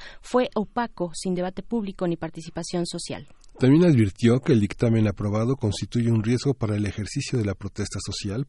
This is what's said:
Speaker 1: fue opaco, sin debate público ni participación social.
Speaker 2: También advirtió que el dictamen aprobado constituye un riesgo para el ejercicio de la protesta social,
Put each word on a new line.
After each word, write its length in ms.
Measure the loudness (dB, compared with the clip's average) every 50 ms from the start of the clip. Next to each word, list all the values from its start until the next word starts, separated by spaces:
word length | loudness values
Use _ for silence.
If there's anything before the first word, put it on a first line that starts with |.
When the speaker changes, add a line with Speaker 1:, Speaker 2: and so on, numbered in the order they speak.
| -8 -14 -18 -18
Speaker 1:
fue 300 | -8 -2 0 0 0 0 -2
opaco, 520 | -6 -8 -6 -6 -6 -6 -6 -6 -6 -8 -6 -6
sin 240 | -6 -4 -4 -2
debate 260 | -2 -4 -4 -6 -8 -8
público 460 | -6 -6 -4 -4 -6 -6 -4 -4 -2
ni 80 | -2
participación 680 | -4 -6 -8 -10 -12 -14 -12 -10 -10 -8 -6 -4 -4 -4
social. 440 | -4 -6 -8 -10 -10 -10 -12 -12 -16 -20 -20 -20 -20 -4 2
Speaker 2:
También 240 | 4 6 8 8 8
advirtió 560 | 8 6 6 4 4 2 2 4 4 4 4
que 120 | 4 4 4
el 80 | 4
dictamen 460 | 4 2 0 0 0 2 4 4 2
aprobado 480 | 2 0 -2 -2 -2 -2 0 0 0 -2
constituye 560 | 0 -2 -2 -2 -2 -4 -4 -2 0 2 2
un 140 | 2 2 2
riesgo 280 | 2 0 0 0 0 0
para 220 | 0 -2 -2 -2
el 100 | -2 -2
ejercicio 540 | -2 -4 -6 -8 -6 -6 -6 -6 -2 -2 -2
de 60 | 0
la 80 | -2 -2
protesta 460 | -4 -8 -8 -6 -6 -6 -6 -6 -8 -8
social, 400 | -8 -8 -6 -6 -6 -4 -4 -4